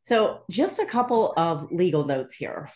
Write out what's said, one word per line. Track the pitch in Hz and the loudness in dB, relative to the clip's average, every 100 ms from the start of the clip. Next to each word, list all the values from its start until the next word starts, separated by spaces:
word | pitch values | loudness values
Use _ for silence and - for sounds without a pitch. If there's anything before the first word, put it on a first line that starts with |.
So | - 226 214 - - | 0 2 2 0 -6
just | 185 349 - | 0 0 0
a | - | -2
couple | 240 240 226 208 165 | 0 2 2 2 2
of | 170 151 - | 0 0 -4
legal | 170 185 151 143 | 0 2 2 0
notes | 135 131 | -2 -4
here. | - 123 - 147 | -8 -8 -8 -12